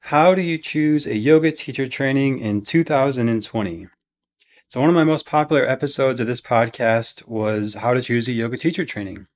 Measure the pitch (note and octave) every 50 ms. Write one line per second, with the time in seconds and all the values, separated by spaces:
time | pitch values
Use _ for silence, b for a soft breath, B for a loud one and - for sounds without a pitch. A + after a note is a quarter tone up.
0 | _ - D3 D3 D#3 F3+ F#3 F#3+ F#3 E3+ E3 D#3 - - - D3+ D3+ D3+ D3+ D3+
1 | D3 - A#2 A2 G#2+ C#3 D#3 D#3+ D#3 D#3+ D3+ - - - C3 - C3+ C3 - -
2 | C#3 C3+ C3+ C#3 C#3 C3+ C3 - - G#2+ G#2 G#2 G#2+ - - E3 E3 D#3+ D3+ C3+
3 | C3+ C#3+ C3+ B2+ A#2 A#2 A#2 A2+ G#2+ - - A2+ G#2 F#2 E2+ E2+ F2+ F2+ _ _
4 | _ _ _ _ _ _ _ _ b b b b b b - B2+ C3+ D#3+ F3 E3+
5 | D#3 D#3 D#3 D3+ - - - D3+ D3+ D3+ D#3+ C#3+ B2+ B2 C3 C3 - C#3 - -
6 | C3+ C3 C3 A#2+ A#2+ A2+ B2 A#2 _ - B2 A2+ A#2 A#2 - - B2 A2+ A2+ A#2
7 | A#2 - - - - - A#2 A2 G#2+ G#2+ A2 G#2+ G#2 G#2+ G#2+ G#2 G#2 A#2+ B2 B2+
8 | B2 - A#2+ A#2+ A#2 A#2 B2+ A2+ A2+ A2+ A#2+ B2+ - D#3+ E3+ - E3+ B2 - G#2+
9 | G2+ F#2+ F#2+ - F#2+ _ _